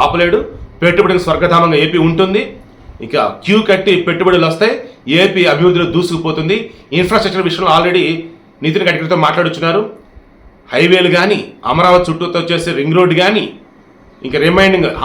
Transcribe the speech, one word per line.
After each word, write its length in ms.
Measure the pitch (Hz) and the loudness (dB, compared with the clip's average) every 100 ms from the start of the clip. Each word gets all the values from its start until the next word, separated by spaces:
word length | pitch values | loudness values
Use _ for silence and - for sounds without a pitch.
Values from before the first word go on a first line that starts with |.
ఆపలేడు. 340 | 139 175 170 196 - - - - | 0 0 0 0 -2 -12 -20 -2
పెట్టుబడులకు 420 | 170 175 185 175 175 | 0 2 2 0 0
స్వర్గధామంగా 500 | 156 175 170 170 147 | 0 2 2 2 2
ఏపీ 140 | 156 175 165 | 0 2 0
ఉంటుంది. 340 | 165 190 202 269 - - - - - | 2 0 0 -4 -10 -20 -20 -20 -18
ఇక 120 | 113 143 107 - | -6 -2 -2 -4
క్యూ 140 | - 214 214 | 0 0 2
కట్టి 240 | 185 202 175 170 | 0 2 0 0
పెట్టుబడులు 400 | 165 180 180 165 | 0 2 2 0
వస్తాయి, 260 | 165 214 269 - - 123 160 | 0 -2 -2 -8 -14 -2 0
ఏపీ 220 | 190 190 170 | 2 2 0
అభివృద్ధిలో 340 | 147 175 175 165 | 2 2 2 0
దూసుకుపోతుంది. 640 | 165 175 165 160 156 160 220 226 - - 156 | -2 -2 -4 -4 -4 -2 -4 -6 -16 -6 -2
ఇన్ఫ్రాస్ట్రక్చర్ 480 | 180 214 202 185 175 | 0 0 0 -2 -4
విషయంలో 220 | 165 180 160 | -2 0 2
already 260 | 175 180 156 165 - - - _ | 2 0 0 -4 -10 -20 -20 _
నితిన్ 200 | 156 180 180 | -4 -2 -2
గడ్కరీతో 280 | 160 160 175 | -2 -2 0
మాట్లాడుచున్నారు. 560 | 151 156 165 160 165 190 214 - - - - _ - _ - | 2 0 -2 -2 -2 -2 -4 -10 -20 -20 -20 _ -20 _ -6
హైవేలు 380 | 123 175 185 175 175 | 0 2 2 2 2
కానీ, 220 | 190 180 104 - 113 | 0 -2 -6 -10 -4
అమరావతి 360 | 151 180 180 175 | 0 2 2 0
చుట్టూతో 320 | 160 170 175 165 | -4 -4 -4 -4
చేసే 200 | 165 170 135 | -4 -4 -4
రింగ్ 160 | 147 165 | 0 2
రోడ్ 160 | 180 160 | 2 2
కానీ, 220 | 185 214 127 - - - _ _ - - 131 | 2 0 -4 -10 -20 -20 _ _ -20 -16 -6
ఇంకా 120 | 143 156 | 0 2
రిమైనింగ్ 420 | 185 190 185 151 113 | 4 4 2 0 -2